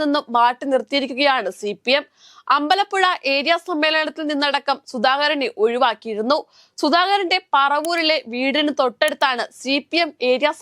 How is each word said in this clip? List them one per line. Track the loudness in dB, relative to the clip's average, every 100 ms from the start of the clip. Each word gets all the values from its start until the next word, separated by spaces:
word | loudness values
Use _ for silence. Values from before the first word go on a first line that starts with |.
നിന്നും | 0 -2 0 2
മാറ്റി | 2 0 -2
നിർത്തിയിരിക്കുകയാണ് | -2 0 -4 -4 0 0 0 -4 -6
സി | -8 -6
പി | 0 0
എം. | -2 _ _ -10 0 0
അമ്പലപ്പുഴ | 2 0 0 0 0 0 -2
ഏരിയ | -2 0 -2 -2
സമ്മേളനത്തിൽ | -2 0 0 -2 -4 -6
നിന്നടക്കം | -2 0 0 -2 -4 -6
സുധാകരനെ | -2 0 2 0 0 -2 0
ഒഴിവാക്കിയിരുന്നു. | 0 2 0 0 -6 -4 0 -2 -2 _ _ -4
സുധാകരന്റെ | 0 2 2 0 -2 -6 -2
പറവൂരിലെ | 0 2 0 -2 0 0 -2 -4
വീടിന് | -4 -2 0 0 0
തൊട്ടടുത്താണ് | -2 0 -2 0 -2 -2 -6 -8
സി | -4 -4 -2
പി | -2
എം | -2 -2 0
ഏരിയ | 0 0 0